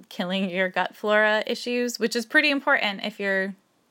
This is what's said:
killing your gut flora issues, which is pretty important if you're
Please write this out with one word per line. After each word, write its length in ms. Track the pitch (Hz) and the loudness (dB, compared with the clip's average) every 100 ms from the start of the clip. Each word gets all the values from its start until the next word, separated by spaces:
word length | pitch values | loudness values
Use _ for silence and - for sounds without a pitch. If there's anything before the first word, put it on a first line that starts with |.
| - | -12
killing 400 | - 180 190 190 | -6 -4 -2 -2
your 200 | 175 185 | -2 -2
gut 260 | 185 180 - | 0 -4 -4
flora 480 | 208 214 214 214 - | 0 4 4 2 0
issues, 520 | 233 - 247 247 233 | -4 -4 -2 -2 -2
which 160 | 226 240 | -2 -2
is 100 | 226 | 0
pretty 240 | 311 302 | 2 4
important 540 | 277 277 269 208 196 | 2 2 0 0 -4
if 160 | 214 - | -8 -4
you're 360 | 202 190 190 190 _ _ _ | -2 0 -2 -6 _ _ _